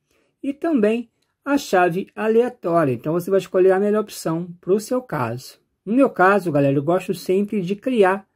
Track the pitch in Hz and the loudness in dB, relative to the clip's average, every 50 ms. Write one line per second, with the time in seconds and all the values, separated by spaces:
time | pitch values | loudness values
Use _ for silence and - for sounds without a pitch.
0 | _ _ _ _ _ _ _ _ - 269 277 - - 330 320 247 202 208 220 240 | _ _ _ _ _ _ _ _ -10 -10 -8 -4 -4 -2 0 2 2 2 0 -2
1 | 233 - _ _ _ _ _ _ _ 285 285 277 - - - 185 180 175 165 185 | -6 -10 _ _ _ _ _ _ _ -4 -4 -4 -2 0 0 2 2 2 0 -2
2 | - - _ - 208 220 220 226 240 247 233 - - 180 170 170 160 135 123 117 | -6 -8 _ -4 -2 2 2 2 2 0 -2 -6 -4 -2 0 2 2 0 0 -2
3 | - 151 160 175 175 190 196 190 185 - - 190 185 190 185 190 202 208 208 214 | -4 -4 -4 -4 -2 0 0 0 0 0 0 4 4 4 4 4 2 0 0 0
4 | 214 208 - - - 175 165 165 175 175 175 - _ 170 185 214 208 - 254 254 | -2 -4 -10 -10 -6 -6 -4 -4 -6 -8 -14 -12 _ -2 -2 -2 -2 -2 -4 -6
5 | 254 - - 147 127 113 117 127 - - - _ _ _ _ _ _ 180 220 262 | -4 -6 -6 -4 -4 -4 -6 -8 -12 -16 -20 _ _ _ _ _ _ -2 2 2
6 | 277 - - - 180 190 202 208 175 180 143 147 143 139 139 147 139 160 170 185 | 2 2 2 2 4 4 4 2 0 0 0 2 2 2 2 0 0 0 -2 -2
7 | - - 185 175 - - 185 190 208 202 - 214 175 170 202 202 - 262 254 233 | -2 -4 -6 -6 -4 -2 0 0 0 -2 -4 -4 -4 -4 -6 -4 -4 -2 2 2
8 | 196 185 190 202 - _ _ | 4 2 2 0 -6 _ _